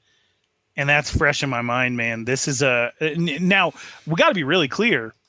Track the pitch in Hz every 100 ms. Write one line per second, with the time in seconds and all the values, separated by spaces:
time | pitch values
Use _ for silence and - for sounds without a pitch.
0 | _ _ _ _ _ _ _ - 143 147
1 | - - 147 139 143 120 120 123 123 120
2 | 117 113 113 131 - 131 143 120 117 -
3 | 156 160 170 143 180 196 170 - - -
4 | 151 165 311 202 135 180 135 - 233 143
5 | 113 _